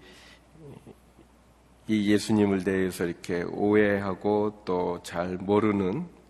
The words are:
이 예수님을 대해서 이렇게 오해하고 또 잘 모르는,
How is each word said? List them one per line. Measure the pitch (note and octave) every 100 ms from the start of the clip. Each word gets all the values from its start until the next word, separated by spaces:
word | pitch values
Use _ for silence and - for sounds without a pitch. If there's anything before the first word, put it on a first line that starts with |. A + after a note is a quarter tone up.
| - - - - _ D#3+ D3+ - - - _ - - _ _ _ _ _ -
이 | G#2+ G2+
예수님을 | G#2 - G#2+ G2+ F#2+
대해서 | F#2 F#2+ F#2 -
이렇게 | F2 E2+ - F2
오해하고 | F2 E2+ G2+ G#2+ G#2 G2+ G2+ F2 G#2 G#2 G#2 G#2
또 | - F2+ F2+ F2
잘 | - F2 F2+ F#2
모르는, | F#2 G#2 G#2+ G2+ F#2 A#2+ F3+ - -